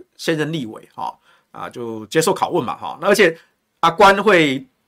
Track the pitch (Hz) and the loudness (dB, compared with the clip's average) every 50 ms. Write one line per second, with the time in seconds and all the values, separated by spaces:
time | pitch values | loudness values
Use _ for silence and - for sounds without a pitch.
0 | 359 _ _ - - - 165 151 151 151 165 160 123 107 110 - - _ _ - | -20 _ _ -8 -4 -2 -2 -2 -2 -4 -4 -6 -8 -10 -12 -16 -20 _ _ -12
1 | - - - _ _ _ _ _ _ _ - - 87 87 - 127 120 113 113 110 | -12 -12 -12 _ _ _ _ _ _ _ -18 -16 -16 -14 -12 -12 -12 -10 -10 -12
2 | 107 104 - 160 160 202 180 - - - 151 170 127 95 73 - - - - 135 | -10 -4 -2 0 0 0 0 -2 -2 -2 -2 -4 -4 -6 -8 -8 -10 -12 -10 -4
3 | 165 202 202 220 196 165 165 - _ _ _ _ _ _ _ _ - 170 165 165 | -2 0 2 4 4 2 2 -2 _ _ _ _ _ _ _ _ -2 0 4 6
4 | 208 196 196 202 196 220 196 170 156 143 131 131 131 - _ _ _ | 6 6 6 4 2 2 4 4 4 2 0 -4 -8 -12 _ _ _